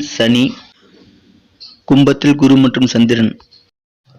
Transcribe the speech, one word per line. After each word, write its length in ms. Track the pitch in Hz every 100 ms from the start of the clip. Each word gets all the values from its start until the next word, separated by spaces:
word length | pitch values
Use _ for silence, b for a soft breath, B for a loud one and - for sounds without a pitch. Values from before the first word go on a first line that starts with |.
| 147
சனி, 360 | - 117 120 131 - - _ _ _ _ _ _ _ _ _ - _ -
கும்பத்தில் 500 | 139 139 139 147 143
குரு 160 | 135 135
மற்றும் 300 | 131 131 123
சந்திரன். 440 | 120 117 113 110 - _ _ _ _ _ _ _